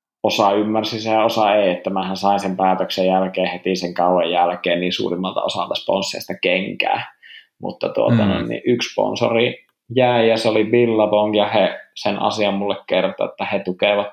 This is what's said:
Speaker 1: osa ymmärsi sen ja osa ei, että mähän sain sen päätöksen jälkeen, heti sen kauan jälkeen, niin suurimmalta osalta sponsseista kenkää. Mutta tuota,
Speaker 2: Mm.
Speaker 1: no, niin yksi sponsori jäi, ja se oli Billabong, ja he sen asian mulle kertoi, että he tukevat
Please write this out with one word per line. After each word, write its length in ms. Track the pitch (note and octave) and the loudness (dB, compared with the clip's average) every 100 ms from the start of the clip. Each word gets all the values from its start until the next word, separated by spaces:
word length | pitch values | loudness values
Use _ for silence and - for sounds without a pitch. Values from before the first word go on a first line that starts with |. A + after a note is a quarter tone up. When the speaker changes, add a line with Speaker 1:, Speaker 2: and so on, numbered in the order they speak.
| _ _ | _ _
Speaker 1:
osa 300 | G#2+ - G2+ | -4 2 4
ymmärsi 480 | G2+ G#2+ A2 G#2+ A2+ | 4 2 0 -2 -4
sen 120 | A2 | 0
ja 120 | A2 | 2
osa 300 | A2 A2+ G#2+ | 2 2 4
ei, 160 | G#2 G2 | 4 2
että 200 | F2 - | 0 -2
mähän 260 | F#2+ F#2 F#2+ | -4 -4 -2
sain 240 | G2 G2+ | 0 0
sen 160 | G2 F#2 | 0 0
päätöksen 500 | F#2+ F#2 F#2 - F#2 | 2 2 -2 0 2
jälkeen, 420 | F#2+ F#2 F2+ F2+ | 2 0 -2 -2
heti 260 | F2 - F#2 | -2 -4 -2
sen 180 | F2+ | -4
kauan 360 | F2 F2 F2+ E2 | 0 2 2 2
jälkeen, 500 | F2 F2 F2+ F2+ F2 | 2 0 0 -2 -2
niin 120 | F2+ | -2
suurimmalta 500 | F#2 G2+ F2 F#2 - | -2 -4 -4 -4 -4
osalta 320 | - G2 F2+ | -4 -4 -4
sponsseista 600 | F#2+ - G2 F#2+ - - F#2 | -6 -2 -2 -2 -8 -10 -4
kenkää. 680 | F2+ F2+ F#2+ - - - - _ - - _ _ | 0 0 -2 -6 -2 -2 -4 _ -20 -20 _ _
Mutta 260 | F#2+ - - | -12 -6 -6
tuota, 340 | - A2+ A#2+ | 0 2 2
Speaker 2:
Mm. 60 | G#2 | 2
Speaker 1:
no, 120 | - | 0
niin 200 | - A2+ - | -4 -6 -2
yksi 260 | A#2+ - | -2 -2
sponsori 720 | - G#2 G#2+ A#2 A2+ B2 B2+ _ _ _ A#2+ | -2 -2 0 0 2 0 -4 _ _ _ 2
jäi, 320 | B2 A#2+ A2+ | 2 4 4
ja 80 | A#2 | 2
se 120 | A#2 | 2
oli 160 | A2 | 2
Billabong, 720 | G#2+ A#2+ A#2+ A2 G#2 G#2 G#2+ G#2+ | 2 4 4 2 2 2 2 2
ja 120 | G2+ | 2
he 320 | A2 G2 - - | 2 0 -2 -16
sen 280 | - - G2+ | -8 -6 -2
asian 320 | G#2 G#2+ G2+ | -4 -2 -2
mulle 220 | G2 G2+ G2 - | -2 -4 -6 -2
kertoi, 420 | F#2 F#2 - - | -2 -2 -2 -6
että 160 | - | -4
he 140 | G2 G2+ | -6 -4
tukevat 480 | F#2+ F#2 G#2+ G2+ G2+ | -6 -2 0 0 -2